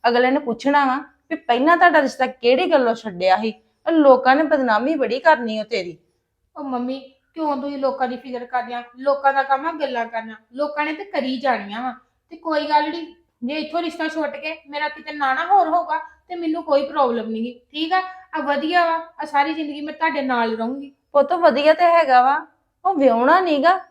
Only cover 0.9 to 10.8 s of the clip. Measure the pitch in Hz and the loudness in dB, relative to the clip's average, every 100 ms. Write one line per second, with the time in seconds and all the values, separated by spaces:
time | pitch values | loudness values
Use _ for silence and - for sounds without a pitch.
0.9 | 262 285 _ _ 320 - 247 294 349 359 | -2 -6 _ _ -10 -2 2 4 6 6
1.9 | 311 269 - 254 - 233 269 359 302 240 | 6 2 -2 -4 0 2 2 4 2 2
2.9 | 226 220 175 185 190 220 208 _ _ - | -2 -6 -2 2 2 0 -6 _ _ 0
3.9 | 330 285 254 254 277 311 302 247 214 254 | 6 8 6 6 2 2 0 2 0 0
4.9 | 320 226 247 330 302 233 220 214 226 175 | -2 -2 2 2 2 0 -6 -4 -6 -6
5.9 | 165 _ _ _ _ _ 320 269 247 247 | -12 _ _ _ _ _ -14 -8 -6 -6
6.9 | 269 - _ _ 320 311 277 285 285 269 | -8 -12 _ _ -6 -4 -4 -6 -4 -4
7.9 | 269 254 247 269 247 240 247 226 240 240 | -2 -4 -6 -10 -12 -6 -6 -4 -10 -12
8.9 | 247 277 277 277 277 269 269 311 320 277 | -6 -2 2 2 0 0 -2 -2 -4 -4
9.9 | 247 226 233 220 220 _ 247 294 294 | -4 -6 -8 -10 -18 _ -6 -6 -4